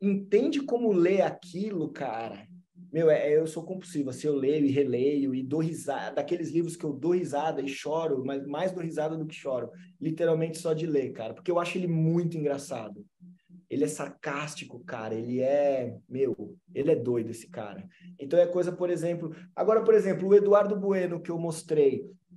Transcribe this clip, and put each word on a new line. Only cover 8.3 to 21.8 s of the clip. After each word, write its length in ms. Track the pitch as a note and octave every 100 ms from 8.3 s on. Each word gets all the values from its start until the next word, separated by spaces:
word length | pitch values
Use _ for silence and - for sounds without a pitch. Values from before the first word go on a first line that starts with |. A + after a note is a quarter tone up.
| C#3 C#3
mais 240 | D3 F#3
dou 120 | F3
risada 320 | E3 D#3 D3+ D#3+
do 100 | D#3
que 80 |
choro, 360 | - C#3+ B2+ - - - -
literalmente 580 | D3 D#3+ E3+ D#3+ E3 -
só 140 | E3+
de 140 | D#3 D#3
ler, 240 | C#3+ B2
cara, 220 | - A2+
porque 160 | - -
eu 80 | E3+
acho 180 | E3+ -
ele 120 | F3+
muito 480 | E3 D#3+ E3+ E3+ E3
engraçado. 680 | C#3+ C#3 - B2 A2 G2+ - _ - - _ - -
Ele 140 | A#2+
é 60 | C#3+
sarcástico, 880 | - C#3+ - - C#3+ D3+ - - B2
cara, 300 | - A#2+ A2
ele 260 | A2+ A#2 B2
é, 560 | C3 C#3+ C#3+ C3 A#2+ A2+ -
meu, 480 | B2+ C3+ - G#2 - _
ele 200 | - C#3+
é 20 |
doido, 360 | D3+ A#2+ A#2+ A2
esse 180 | A2 -
cara. 360 | - G#2 F#2+ - _ - -
Então 220 | C#3 E3+
é 80 | F3
coisa, 240 | F3+ F3
por 180 | F3+ F3
exemplo, 440 | E3+ E3 E3+ E3 D#3+ - -
agora, 260 | F#3 A3
por 120 | A3
exemplo, 340 | A3 F#3+ E3 F#3+
o 60 |
Eduardo 420 | G3+ G3+ G3+ G3 G3+
Bueno 440 | G3 F#3+ F3 E3+
que 100 | E3+
eu 60 | E3+
mostrei, 680 | E3+ D#3+ - D#3